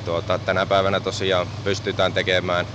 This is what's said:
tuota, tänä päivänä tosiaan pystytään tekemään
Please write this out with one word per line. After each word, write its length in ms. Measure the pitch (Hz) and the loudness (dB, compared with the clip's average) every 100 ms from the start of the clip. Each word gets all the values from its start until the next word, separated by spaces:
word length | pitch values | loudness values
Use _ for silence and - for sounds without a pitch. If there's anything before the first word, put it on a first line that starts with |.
tuota, 360 | 95 85 90 92 | -2 -4 -2 -2
tänä 260 | - 92 95 | 0 0 4
päivänä 340 | 98 95 98 | 4 4 0
tosiaan 480 | 95 98 95 92 87 - | -2 -2 0 0 0 -4
pystytään 500 | 98 98 104 95 92 | -4 -2 -2 0 0
tekemään 560 | 95 90 92 90 87 90 | 2 2 0 2 -2 -2